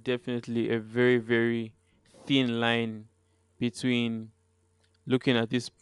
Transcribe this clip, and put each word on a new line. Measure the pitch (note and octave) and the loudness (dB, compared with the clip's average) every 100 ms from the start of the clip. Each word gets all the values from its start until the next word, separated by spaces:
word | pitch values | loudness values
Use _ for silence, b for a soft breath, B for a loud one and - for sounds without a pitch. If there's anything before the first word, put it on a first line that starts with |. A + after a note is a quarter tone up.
definitely | A#2 B2 - A#2+ A#2 A#2 A2 | -4 -4 -4 -6 -4 -2 -2
a | A#2 | -2
very, | A2 A#2 B2 B2 | -2 2 4 4
very | A2 A#2+ A#2 A#2 A2 - _ _ _ - | 2 2 2 -2 -6 -14 _ _ _ -18
thin | - C#3 B2+ A#2 | 0 2 2 0
line | A#2 A#2 A2+ G#2+ A2 _ _ _ _ _ | 2 0 -2 -6 -16 _ _ _ _ _
between | A#2+ - B2+ A#2+ A#2 A2+ A2 _ _ _ _ _ _ _ - | -6 -2 -2 0 -2 -4 -10 _ _ _ _ _ _ _ -2
looking | B2+ C#3+ A#2+ | 0 2 2
at | A2+ | 2
this | B2+ A#2 - | -2 -4 -12